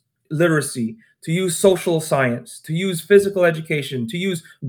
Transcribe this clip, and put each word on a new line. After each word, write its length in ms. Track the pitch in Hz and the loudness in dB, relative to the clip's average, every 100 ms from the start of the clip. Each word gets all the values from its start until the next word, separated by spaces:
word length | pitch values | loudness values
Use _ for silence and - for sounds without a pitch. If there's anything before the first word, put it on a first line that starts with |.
| _ _ _ | _ _ _
literacy, 680 | 151 170 151 135 127 113 - _ _ | 0 2 2 0 -4 -6 -6 _ _
to 100 | - | -4
use 240 | 170 185 165 | -2 0 4
social 440 | 196 175 185 165 | 4 4 0 -2
science, 600 | 160 143 127 120 - - | 0 0 0 -2 -8 -18
to 120 | - | -6
use 280 | 160 196 165 | -4 -2 -4
physical 440 | - 202 196 196 | 2 2 4 2
education, 640 | 175 160 160 151 135 131 113 | 2 0 -4 -4 -4 -6 -6
to 80 | 175 | -4
use 260 | 190 170 - - | -4 -4 -10 -12